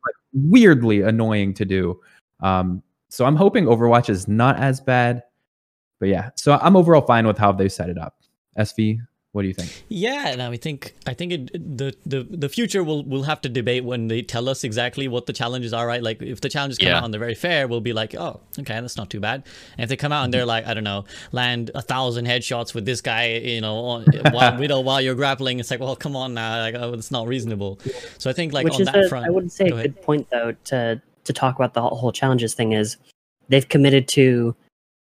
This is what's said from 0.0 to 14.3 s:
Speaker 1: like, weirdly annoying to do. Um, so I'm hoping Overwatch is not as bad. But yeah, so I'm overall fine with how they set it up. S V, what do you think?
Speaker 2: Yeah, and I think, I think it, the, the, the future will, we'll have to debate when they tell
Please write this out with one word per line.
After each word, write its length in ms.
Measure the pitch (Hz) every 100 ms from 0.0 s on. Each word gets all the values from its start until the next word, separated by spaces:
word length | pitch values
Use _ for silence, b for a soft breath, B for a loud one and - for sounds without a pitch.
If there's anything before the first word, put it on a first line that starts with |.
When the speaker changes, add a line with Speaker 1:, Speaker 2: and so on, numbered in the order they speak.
| -
Speaker 1:
like, 100 | - _
weirdly 680 | 135 147 247 214 139 117 101
annoying 520 | 98 113 110 107 98 95
to 100 | 98
do. 360 | 95 87 90 b b _ _
Um, 400 | 95 92 92 90 - _ _
so 160 | - 127
I'm 100 | 151
hoping 300 | 196 240 143
Overwatch 440 | 117 117 120 120
is 180 | 95 95
not 300 | 107 123 -
as 220 | 135 131
bad. 400 | - 123 120 123 - _ _ _ _ _ _ _
But 100 | 98
yeah, 220 | 92 104 -
so 220 | - 143
I'm 160 | 165 190
overall 260 | 170 156
fine 260 | 131 117 110
with 100 | 101
how 140 | 104
they 180 | 98 95
set 200 | - 87
it 100 | 87
up. 200 | 78 - _ _ _ -
S 160 | 107
V, 260 | - 107 113 120 _ _
what 100 | 101
do 40 | 98
you 60 |
think? 300 | - 87 - -
Speaker 2:
Yeah, 380 | 202 214 285 254
and 120 | 123
I 160 | 123 120
think, 360 | 160 139 - - -
I 60 |
think 180 | 127 175
it, 460 | 175 127 175 170 127
the, 180 | 135 - 156
the, 180 | 135
the 260 | 127 180 139
future 340 | - 233 196
will, 200 | 160 151
we'll 200 | 143 135
have 180 | 139 156
to 80 | 139
debate 340 | 123 117 127
when 240 | 123 123 113
they 140 | 113
tell 260 | -